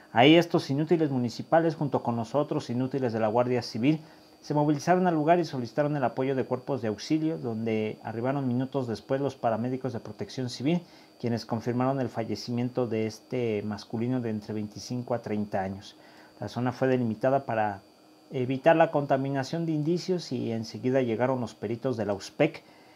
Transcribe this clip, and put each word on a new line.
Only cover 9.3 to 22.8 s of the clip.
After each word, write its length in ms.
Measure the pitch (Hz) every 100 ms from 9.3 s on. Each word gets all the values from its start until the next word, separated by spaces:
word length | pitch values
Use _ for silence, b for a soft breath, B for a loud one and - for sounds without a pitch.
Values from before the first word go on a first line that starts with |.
| -
paramédicos 580 | 120 107 123 127 131
de 80 | 113
Protección 480 | - - 135 - 127
Civil, 340 | - 127 175 175 B B -
quienes 260 | 120 117 -
confirmaron 560 | 113 117 123 127 139
el 80 | 117
fallecimiento 760 | - 110 104 - 120 123 127 120
de 220 | 110 110
este 540 | - - 127 120 104
masculino 560 | 104 104 - 117 120 131
de 100 | 117
entre 240 | 107 104
veinticinco 600 | 107 104 104 - 127 123
a 80 | 120
treinta 400 | - 107 104 101
años. 340 | 95 98 - B B B B -
La 100 | 107
zona 240 | - 123
fue 160 | 120 131
delimitada 560 | 127 117 110 131 135 -
para 360 | 113 107 98 - _ - - -
evitar 440 | 143 123 135 165 165
la 160 | 160
contaminación 760 | 151 143 139 135 139 131 165 165
de 60 |
indicios 600 | 156 147 175 180 180 -
y 200 | 123 117
enseguida 500 | 113 113 107 123 131
llegaron 380 | 123 107 127 127
los 140 | 113 -
peritos 400 | 104 117 135 113
de 100 | 101
la 80 |
uspec, 500 | 98 - - 156 - B B